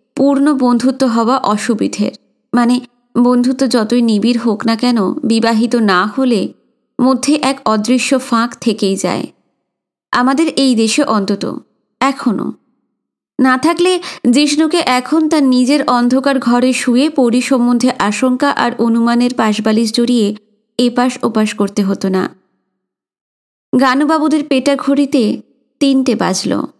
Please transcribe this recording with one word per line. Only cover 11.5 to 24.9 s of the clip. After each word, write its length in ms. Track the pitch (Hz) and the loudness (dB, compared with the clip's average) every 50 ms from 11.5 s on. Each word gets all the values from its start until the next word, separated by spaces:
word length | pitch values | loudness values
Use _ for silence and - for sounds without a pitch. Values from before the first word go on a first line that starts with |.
| - - - _ _ _ _ _ _ - | -8 -10 -12 _ _ _ _ _ _ -2
এখনো। 520 | 254 269 269 269 - 247 202 - - - - _ _ _ _ _ _ _ _ _ _ _ _ _ _ _ _ - | -2 -2 -2 -2 -2 -2 -2 -2 -4 -6 -8 _ _ _ _ _ _ _ _ _ _ _ _ _ _ _ _ -2
না 180 | 247 262 254 254 | 0 0 0 0
থাকলে 420 | 254 320 339 339 349 370 370 349 359 - - - - - | 0 -2 0 0 0 0 0 -2 -4 -10 -12 -4 -2 0
জিষ্ণুকে 480 | 233 285 294 285 294 294 320 311 330 349 | 2 2 2 0 0 0 0 0 0 -2
এখন 500 | - - 254 247 247 - 302 330 320 302 | 0 0 -2 -2 -2 -2 0 0 0 2
তার 140 | 330 302 277 | 0 2 2
নিজের 400 | 262 254 247 254 240 294 294 - | 2 2 2 2 2 2 0 0
অন্ধকার 520 | - 254 240 240 240 254 269 262 285 277 262 | 0 0 0 2 2 0 0 0 0 -2 0
ঘরে 340 | - 240 240 247 247 262 247 | 0 0 0 2 2 0 0
শুয়ে 360 | - - 254 233 247 285 320 | 0 0 0 2 2 2 0
পরী 320 | 302 - 254 240 220 254 | 2 2 2 2 2 0
সম্বন্ধে 500 | 240 - 277 247 240 240 247 233 240 254 - - | 0 0 0 0 2 2 0 2 0 0 0 0
আশঙ্কা 520 | - 208 208 - 262 254 254 247 285 285 | -2 -2 -2 0 0 0 0 0 0 -2
আর 220 | - - - 240 240 - | 0 0 -2 -2 -2 -2
অনুমানের 560 | 233 233 226 233 233 240 240 240 247 247 247 | 0 0 0 2 2 2 2 2 0 0 0
পাশবালিশ 580 | 247 233 214 208 208 214 226 214 220 233 220 220 | 0 0 0 0 0 0 0 2 2 0 0 0
জড়িয়ে 420 | 240 240 240 247 240 214 202 208 - _ _ _ _ _ _ _ - | 0 0 2 2 2 0 0 -2 -6 _ _ _ _ _ _ _ -2
এপাশ 400 | 254 240 240 247 247 262 247 - - | -2 0 0 0 -2 -2 -2 -2 -4
ওপাশ 320 | 240 214 220 214 208 208 | -2 0 0 -2 -2 0
করতে 280 | - 208 196 - - 202 | -2 -4 -4 -2 -2 -2
হতো 260 | 196 196 196 - 190 | -2 -2 -2 -2 -2
না। 260 | 190 185 - - - _ _ _ _ _ _ _ _ _ _ _ _ _ _ _ _ _ _ _ _ _ _ _ _ _ _ - - 254 | -2 -2 -4 -4 -10 _ _ _ _ _ _ _ _ _ _ _ _ _ _ _ _ _ _ _ _ _ _ _ _ _ _ -2 0 2
গানুবাবুদের 640 | 269 262 254 269 302 285 320 320 302 311 294 302 294 | 2 2 2 0 0 0 0 0 0 0 0 0 0
পেটা 320 | - 277 262 262 285 277 | 0 -2 0 2 0 0
ঘড়িতে 680 | 269 - 269 | 0 0 0